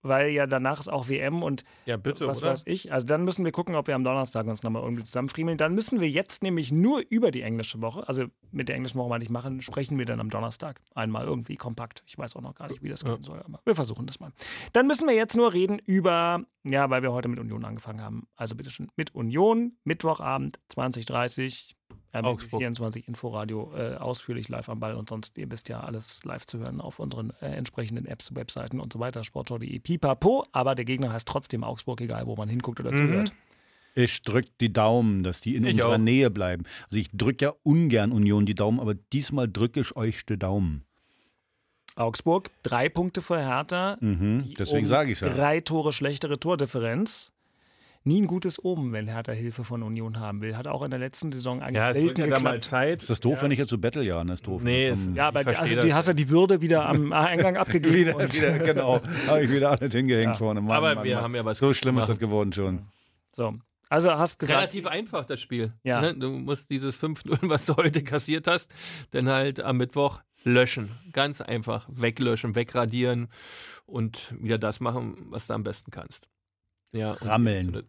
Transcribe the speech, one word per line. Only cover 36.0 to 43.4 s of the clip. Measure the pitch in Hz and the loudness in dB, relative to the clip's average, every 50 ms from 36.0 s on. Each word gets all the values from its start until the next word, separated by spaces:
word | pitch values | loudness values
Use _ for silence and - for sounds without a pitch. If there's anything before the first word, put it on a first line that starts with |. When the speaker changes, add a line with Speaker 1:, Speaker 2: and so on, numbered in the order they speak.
| 110 113 127 131 139 120 | 4 6 6 6 6 4
Speaker 3:
bleiben. | 95 101 95 92 90 87 85 - - - - | 4 2 0 0 0 -2 -6 -10 -14 -20 -12
Also | _ 98 107 | _ -2 -2
ich | 95 - | -2 -2
drück | - 98 - 123 131 - | -4 0 0 0 2 2
ja | 143 139 - _ _ | 0 0 -2 _ _
ungern | 151 143 165 170 151 117 110 101 110 | 4 6 6 6 6 4 4 4 4
Union | 127 107 104 101 104 104 104 | 4 4 6 6 6 6 4
die | 101 104 | 4 2
Daumen, | 92 104 107 117 127 | 2 2 2 2 2
aber | 127 107 107 | 0 -2 -4
diesmal | 98 _ _ - 143 139 - 143 139 123 113 | -4 _ _ -2 -2 -2 0 -2 -2 -2 -2
drück | 90 98 113 120 - | 0 0 0 0 2
ich | - 117 - - | -2 -4 -2 -4
euch | - 110 113 104 - - | -4 -4 -4 -4 -6 -6
die | - 110 95 | -6 -4 -2
Daumen. | 95 92 98 104 95 82 76 71 69 _ _ _ _ _ _ _ _ _ _ _ _ _ _ _ _ _ _ _ _ - _ | 0 0 0 2 0 0 -2 -4 -10 _ _ _ _ _ _ _ _ _ _ _ _ _ _ _ _ _ _ _ _ -18 _
Speaker 1:
Augsburg, | - 117 117 113 - - 165 170 190 185 - _ _ | -2 -2 -2 -2 0 2 4 2 2 2 -4 _ _
drei | - - 123 120 131 160 | -6 -2 0 2 0 2
Punkte | - 170 180 180 - 190 | 0 0 -2 -2 -2 -6
vor | 160 - 175 | -2 -2 -2
Hertha, | 165 | 0